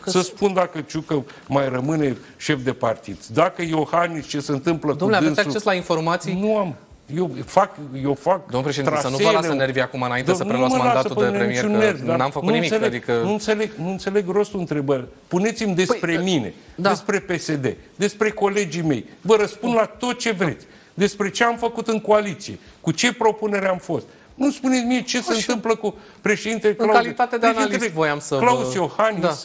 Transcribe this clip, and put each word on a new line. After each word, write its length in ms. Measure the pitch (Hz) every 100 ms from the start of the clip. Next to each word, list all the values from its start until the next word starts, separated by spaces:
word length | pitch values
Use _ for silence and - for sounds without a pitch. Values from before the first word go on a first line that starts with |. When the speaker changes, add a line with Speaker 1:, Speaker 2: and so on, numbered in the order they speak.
Speaker 1:
că 80 | -
Speaker 2:
Să 120 | 185
Speaker 1:
s- 40 | 180
Speaker 2:
spun 280 | - 202
dacă 280 | 185 175 160
Ciucă 420 | 143 160 143 151 123 - -
mai 220 | 135 135
rămâne 480 | 123 135 156 143 117 - -
șef 220 | - 143
de 100 | 123
partid, 440 | 123 123 110 - 92 -
dacă 280 | 113 180 180
Iohannis, 680 | 170 160 143 165 175 165 -
ce 120 | 147
se 120 | 143
întâmplă 420 | 139 170 160 151
Speaker 1:
Domnule, 260 | 147 190 202
Speaker 2:
cu 40 |
Speaker 1:
aveți 100 | 156
Speaker 2:
dânsul. 180 | 151 196
Speaker 1:
acces 120 | 208
la 100 | 208
informații? 600 | 180 170 165 160 175 196
Speaker 2:
Nu 240 | 185 208 214
am. 180 | 190 120 - - - 151
Eu 160 | 175 127 131
fac, 300 | 185 196 - 147 135
eu 100 | 139
fac 280 | 139 165 185 -
Speaker 1:
Domnul 180 | 123
președinte, 320 | 139 139 156 151
să 60 | 139
nu 60 | 135
vă 60 |
Speaker 2:
traseele. 260 | 214 208 170
Speaker 1:
lasă 60 |
nervii 280 | 139 135 131
acum 200 | 127 131
înainte 240 | 123 123 135
Speaker 2:
Domn-, 60 | 185
Speaker 1:
să 80 | 196
preluați 240 | - 180
Speaker 2:
nu 40 | 254
mă 60 |
lasă 120 | 247 233
Speaker 1:
mandatul 200 | - -
Speaker 2:
pe 0 |
Speaker 1:
de 40 | 247
Speaker 2:
mine 120 | 202
Speaker 1:
premier, 200 | 208 -
Speaker 2:
niciun 160 | 214 220
Speaker 1:
că 60 | 214
Speaker 2:
nerv, 200 | 156 123
dar 120 | -
Speaker 1:
n-am 120 | 135
făcut 160 | 143 135
Speaker 2:
nu 60 |
Speaker 1:
nimic, 180 | 160 165
Speaker 2:
înțeleg, 220 | 220 220
Speaker 1:
adică 280 | 120 - 117
Speaker 2:
nu 80 | 175
înțeleg, 400 | 214 208 214 214 -
nu 140 | 170
înțeleg 400 | 190 196 202 180
rostul 300 | 190 202 196
întrebării. 460 | 170 147 139 135 - - -
Puneți-mi 480 | 180 214 226 214 175
despre 380 | 185 - 170 165
Speaker 1:
Păi, 80 |
Speaker 2:
mine, 300 | 185 165 101 - - -
Speaker 1:
da. 140 | 196
Speaker 2:
despre 300 | 175 - 202
P 200 | - 180
S 120 | - 147
D, 80 | 127 - - -
despre 340 | 202 - 214
colegii 520 | 208 202 202 190 165
mei. 240 | 160 120 - -
Vă 140 | 175 220
răspund 380 | 202 - 240
la 120 | 226 208
tot 320 | - 247 247
ce 120 | 233
vreți. 340 | 185 175 107 - - -
Despre 360 | - 202 - 202
ce 140 | -
am 140 | 233 233
făcut 300 | 233 233 226
în 120 | 220
coaliție, 600 | 214 214 208 156 - - - -
cu 100 | -
ce 220 | 160 247
propunere 540 | - 220 214 214 202 190
am 100 | 180
fost. 280 | - 143 - - -
Nu 180 | - 277
spuneți 320 | - 262 254 240
mie 160 | 254
ce 200 | - 247
se 100 | -
Speaker 1:
Așa. 60 | 226
Speaker 2:
întâmplă 360 | 202 240 226 220
cu 200 | 208 - - -
președintele 540 | 190 208 214 226 214 208
Speaker 1:
În 80 | 214
Speaker 2:
Claus. 140 | 233
Speaker 1:
calitate 280 | 240 233 240 233
de 0 |
Speaker 2:
Președintele 360 | 226 226 214 240
Speaker 1:
analist 180 | 226 160
voiam 240 | 156 147
să 180 | - 139
Speaker 2:
Claus 360 | 240 254 127
Speaker 1:
vă 60 | 185
Speaker 2:
Iohannis 420 | 160 - 220 202
Speaker 1:
Da. 140 | 180 147